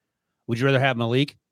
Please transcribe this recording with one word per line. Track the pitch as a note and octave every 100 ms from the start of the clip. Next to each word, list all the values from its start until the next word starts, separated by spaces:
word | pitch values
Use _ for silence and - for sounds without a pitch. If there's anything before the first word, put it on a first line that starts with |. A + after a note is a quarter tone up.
| _ _ _ _ -
Would | A#2
you | C3+
rather | C3+
have | C3+ A#2+
Malik | A#2 B2+ C#3+ - _